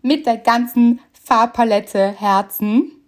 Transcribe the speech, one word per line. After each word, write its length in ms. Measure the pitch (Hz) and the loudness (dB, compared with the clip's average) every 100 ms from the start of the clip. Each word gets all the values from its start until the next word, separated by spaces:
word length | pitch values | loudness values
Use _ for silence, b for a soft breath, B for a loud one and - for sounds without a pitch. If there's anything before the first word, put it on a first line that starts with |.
Mit 240 | 254 294 - | -2 -4 -2
der 100 | 226 | -2
ganzen 640 | 233 233 240 - 240 240 B _ | 0 0 -2 2 2 2 B _
Farbpalette 840 | - 233 240 240 233 208 202 202 196 202 | -2 0 2 0 0 0 -2 -2 -2 -2
Herzen. 720 | 208 196 202 - 208 226 370 - | -2 -2 -2 -8 -2 0 -2 -8